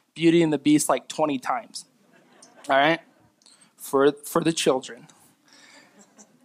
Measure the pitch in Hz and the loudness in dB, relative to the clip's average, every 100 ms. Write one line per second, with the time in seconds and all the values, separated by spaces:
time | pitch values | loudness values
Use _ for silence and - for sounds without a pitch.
0 | _ 151 165 170 160 143 147 151 - 131 | _ -2 2 4 2 0 2 0 0 -4
1 | - - 151 135 - 123 110 - - _ | -4 -6 -4 -4 -6 -8 -10 -18 -20 _
2 | _ _ _ _ - _ - 139 147 165 | _ _ _ _ -20 _ -2 2 2 0
3 | _ _ _ _ _ _ _ _ - 135 | _ _ _ _ _ _ _ _ -4 2
4 | 147 143 - 165 165 165 165 131 - 117 | 2 0 -6 -2 -2 -2 0 -2 -6 -20
5 | 143 _ _ _ _ _ - - _ 208 | -20 _ _ _ _ _ -20 -20 _ _
6 | _ _ - _ | _ _ -20 _